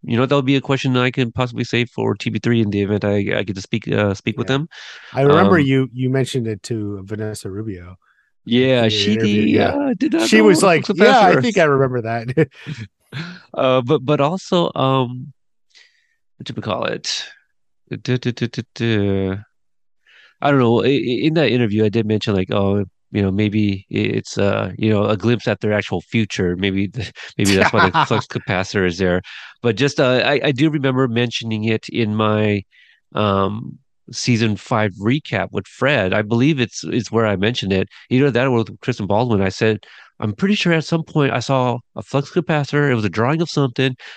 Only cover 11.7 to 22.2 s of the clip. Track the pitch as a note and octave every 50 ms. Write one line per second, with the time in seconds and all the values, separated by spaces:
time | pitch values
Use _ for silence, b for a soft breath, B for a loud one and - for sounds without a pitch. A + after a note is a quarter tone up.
11.7 | C#3 C3+ C3+ B2+ B2+ B2 A2 A2+ A#2 A#2 A#2 B2 C3 D#3+ D3+ - B B B C#3+
12.7 | D3 A#2 G#2+ B _ _ _ _ B2+ C#3+ E3+ F3 F3+ - - - - - C#3 C3
13.7 | B2+ C3 B2 B2 D#3+ D3+ C3+ C#3+ D3+ C#3+ C#3 D3+ F3 - - - G3 F3 E3+ -
14.7 | - - C3 C3 C3+ C3+ B2+ A#2+ B2+ B2 C#3 C#3+ - _ _ _ _ _ _ _
15.7 | b b b b b b b b b b b _ _ - - - A2+ A2+ - A2
16.7 | E2+ - - - - - - - - - B B B B B B _ _ _ _
17.7 | _ _ _ - A#2 G#2+ - B2 B2+ B2+ - B2 A#2+ - A#2+ A2+ - C3+ A#2 _
18.7 | _ - A#2+ A#2 A2 G#2 G2+ G2+ G2 G2 F#2+ F#2+ F#2+ G2 G#2+ _ _ _ _ _
19.7 | _ _ _ _ _ _ b b b b b b b b C3+ D3 C#3+ C3+ B2 A2+
20.7 | A#2+ A2 - C3 C#3+ C3 - B2 B2 - A#2+ D#3+ D#3+ E3+ D3 G#2+ A2+ B2 A#2+ G2+
21.7 | G#2 G#2+ A2 G#2+ G2+ A#2 G#2 G#2+ A2 G#2